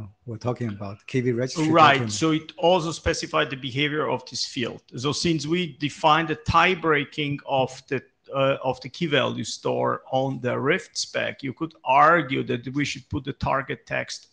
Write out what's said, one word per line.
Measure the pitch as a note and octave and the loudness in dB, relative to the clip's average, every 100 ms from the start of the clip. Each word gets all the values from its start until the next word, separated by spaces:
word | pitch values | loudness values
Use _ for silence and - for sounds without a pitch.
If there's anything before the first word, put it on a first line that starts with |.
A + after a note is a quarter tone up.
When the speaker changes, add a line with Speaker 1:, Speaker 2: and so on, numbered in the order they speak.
| G#2 - - | -12 -16 -14
Speaker 1:
were | G#2+ | -6
talking | B2 A#2 A#2+ | -6 -4 -6
about, | G2+ G2+ G2 - | -6 -10 -12 -4
Kiwi | C3 B2 | -2 0
registry | A#2 B2+ E3 D#3 | 0 -2 0 4
Speaker 2:
Right. | E3 D3+ | 8 8
Speaker 1:
document. | C#3 A2+ | 6 0
Speaker 2:
So | G#2 D#3+ | 0 0
it | D#3 D#3 - | 0 -4 0
also | E3+ F#3 D#3+ | 4 4 2
specified | D3 E3+ D#3+ E3 D#3+ D3+ | -4 -4 -4 -2 -2 -2
the | C3+ | -4
behavior | C3 B2+ D3 D3+ B2+ | -6 -2 -2 0 -2
of | B2+ - | -4 -6
this | B2 | -8
field. | - C3+ A2 - _ C#3+ | -6 -4 -6 -8 _ -6
So | C#3 | -4
since | D3 F3 D#3+ C#3+ | -2 0 0 0
we | F3 E3+ C3 | -2 -4 -6
defined | - - D#3+ D3+ D#3+ | -8 0 4 4 2
the | D3+ | -2
tie | - E3+ F3 | 2 4 4
breaking | F3+ D#3+ D3 C#3+ - D3 C#3+ - | 2 2 2 0 -4 -4 -6 -2
of | C3+ B2+ - - | 0 0 -4 -6
the, | C3 - _ - | -6 -6 _ -6
uh, | C3 C3+ C#3 | 0 2 2
of | C3 B2 | -2 -4
the | C3+ | -10
key | - E3+ | -6 0
value | C#3+ A#2+ A#2+ | 2 2 -2
store | A2+ - C3 B2 B2 A#2+ - | -8 -6 -2 0 0 -2 -4
on | C3 C3+ C3+ | -2 -2 -4
the | B2 A#2+ | -4 -2
Rift | C3 F3+ - - | 0 -2 -4 -10
spec, | - B2 A2+ A2+ | -6 -4 -4 -6
you | C3+ | -10
could | - D#3+ - - | -8 -10 -6 2
argue | C#3 D3+ E3+ C3+ C3 | 6 6 6 2 -4
that | A#2+ B2 A#2+ | -4 -6 -4
we | C3+ C#3 | -4 -4
should | C#3+ - | -6 -8
put | D3 | -8
the | C3+ | -8
target | - C#3 C3+ C3+ C#3 - | -6 -2 -2 -2 -8 -6
text | C3+ B2+ - - | -6 -6 -12 -16